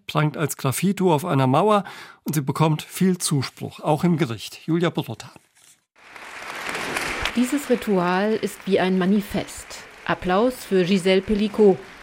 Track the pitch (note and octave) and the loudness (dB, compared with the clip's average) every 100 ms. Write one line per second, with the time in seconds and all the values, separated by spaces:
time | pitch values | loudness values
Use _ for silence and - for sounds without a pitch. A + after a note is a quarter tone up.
0 | - D3+ D3+ - D3 - C3+ - F#3+ F#3+ | -4 0 0 0 -6 -2 -2 0 -2 2
1 | F#3 D3 F3+ C#3 C3 C#3+ G#3 G#3 - - | 2 2 2 2 4 4 4 2 0 -14
2 | - - F3 D3+ C3+ C#3 D#3+ D3+ - - | -20 -12 -4 -4 -2 0 2 0 -4 0
3 | F#3 F3+ - C#3+ - - - - E3 C#3+ | 0 2 0 -2 -2 -8 -12 -6 -2 2
4 | F3 D3+ C3+ G#2+ - - - E3 E3 D#3+ | 2 2 0 -4 -10 -12 -4 0 0 -2
5 | C3 A2+ - - _ _ _ _ _ _ | -8 -12 -14 -20 _ _ _ _ _ _
6 | - - - - - - - - - - | -20 -20 -18 -16 -12 -10 -8 -8 -6 -4
7 | - - - A#3 B3 C#4+ - B3 A3 F#3 | -4 -4 -2 0 0 0 0 -2 2 2
8 | F3 F#3 G#3 A3 G3+ - - G3 F#3 F#3 | 2 2 0 0 -4 -6 0 2 2 2
9 | F3+ G#3 - G3 - - - - - - | 2 2 0 -6 -6 -12 -16 -18 -18 -12
10 | - E3+ F#3 F#3+ B3 B3+ - F#3+ F3 G3 | -6 -4 0 2 2 -2 -2 0 4 2
11 | F#3 F#3+ F#3+ G3+ G#3 G#3 G#3 F#3 - - | 4 2 2 0 0 6 6 6 -4 -20